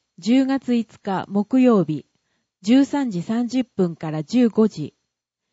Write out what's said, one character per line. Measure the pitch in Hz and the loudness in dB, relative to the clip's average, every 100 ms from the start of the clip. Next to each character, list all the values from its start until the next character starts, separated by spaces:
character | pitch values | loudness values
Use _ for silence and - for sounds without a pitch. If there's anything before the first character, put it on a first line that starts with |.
| _ - | _ -8
十 | 202 262 | 0 2
月 | 262 269 - | 2 -2 -2
五 | 240 - - | -4 -4 -12
日 | 202 180 - | -8 -6 -4
木 | 196 - 262 | -4 0 2
曜 | 247 208 | 4 4
日、 | 160 147 - _ _ _ _ _ | 0 -4 -10 _ _ _ _ _
十 | 185 262 | 2 2
三 | 269 285 254 | 2 -2 -4
時 | 175 | -6
三 | 170 226 240 | -4 -4 -2
十 | 254 | -4
分 | - - 175 | -4 -4 -4
か | 160 160 | -4 -8
ら | 156 | -8
十 | 147 247 233 | -2 0 2
五 | - 220 | 2 0
時。 | - 139 _ _ _ _ _ _ | 0 -12 _ _ _ _ _ _